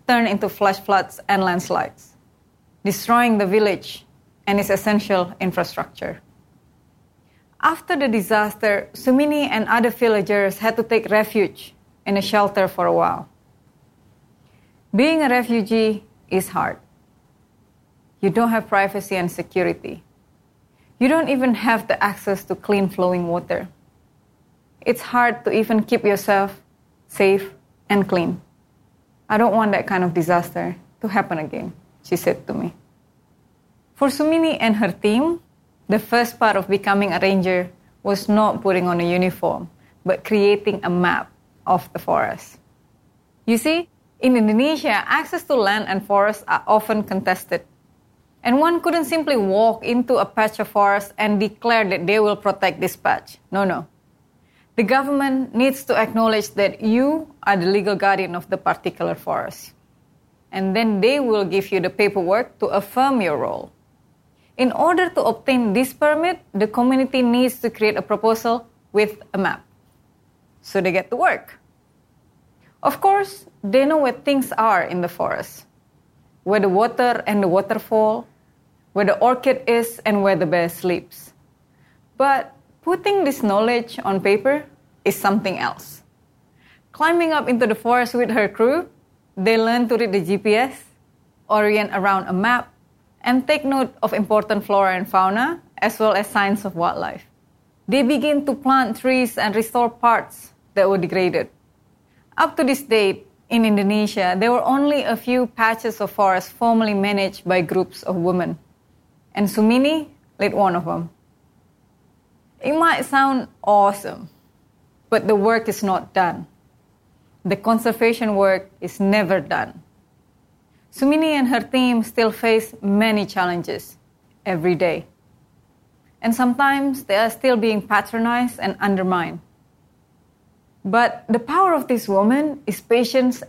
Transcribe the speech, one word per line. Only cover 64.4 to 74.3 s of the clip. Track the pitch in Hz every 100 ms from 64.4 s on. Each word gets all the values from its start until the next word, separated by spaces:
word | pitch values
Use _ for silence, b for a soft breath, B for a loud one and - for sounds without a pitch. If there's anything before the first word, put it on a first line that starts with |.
| b -
In | 254
order | - 320 359 359
to | -
obtain | 226 226 - 254 226
this | 202 254
permit, | - 302 302 339 349 _
the | 196 214
community | 226 247 262 262 262
needs | 240 240 254 247
to | 233
create | 226 214 214
a |
proposal | 185 208 220 220 233 240 - _ _
with | 202 208 214 -
a | 196
map. | 180 - _ _ _ _ _ _ _ _ _ _
So | - 196
they | 185
get | 180 180
to | 247
work. | 349 202 - - _ _ _ _ _ _ _ _ _ _ b b
Of | - -
course, | 392 403 392 - - _
they | 196 247 277
know | 311
where | 269
things | 247 -